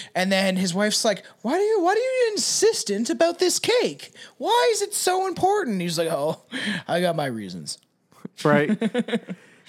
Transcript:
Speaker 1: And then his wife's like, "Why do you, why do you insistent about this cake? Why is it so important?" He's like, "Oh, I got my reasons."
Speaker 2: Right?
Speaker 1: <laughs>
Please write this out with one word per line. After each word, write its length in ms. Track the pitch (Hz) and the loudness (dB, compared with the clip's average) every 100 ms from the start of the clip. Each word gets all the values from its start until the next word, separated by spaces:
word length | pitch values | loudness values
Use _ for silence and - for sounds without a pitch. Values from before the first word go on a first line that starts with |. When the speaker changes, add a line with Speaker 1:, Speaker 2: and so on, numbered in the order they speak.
| - 175 | -6 -2
Speaker 1:
And 160 | 185 | 2
then 240 | 190 190 185 | 2 2 0
his 180 | 185 | 0
wife's 300 | 180 208 208 | 0 0 0
like, 180 | 226 190 - - | 0 -2 -6 -8
"Why 140 | 226 339 | -2 0
do 60 | |
you, 180 | 415 440 | 2 2
why 140 | 339 | 2
do 60 | 440 | 2
you 300 | 523 508 466 | 0 0 0
insistent 760 | 392 - - 440 453 - 202 233 | 0 -2 2 2 2 -2 -2 -2
about 280 | 240 330 339 | 2 0 2
this 200 | 359 349 | 0 0
cake? 500 | - 480 226 143 - - - - | 0 0 0 -4 -14 -20 -20 -8
Why 300 | 311 480 494 | 0 2 4
is 100 | 403 | 2
it 100 | 403 | -2
so 320 | - 370 370 370 | -2 0 0 0
important?" 520 | 349 370 415 277 190 | 0 2 2 0 -2
He's 180 | 170 160 | -2 -2
like, 100 | 165 | 0
"Oh, 320 | 143 151 165 _ 262 208 185 - | 0 -2 -4 _ -8 -4 -4 -2
I 120 | 170 | 0
got 140 | 180 | 0
my 120 | 156 139 | 0 -4
reasons." 520 | 110 98 90 73 - _ _ _ _ - - | -6 -8 -10 -12 -14 _ _ _ _ -18 -2
Speaker 2:
Right? 340 | 151 147 160 214 | 4 4 4 0
Speaker 1:
<laughs> 420 | 226 247 226 233 - 180 - _ | 0 -2 -2 -4 -6 -16 -18 _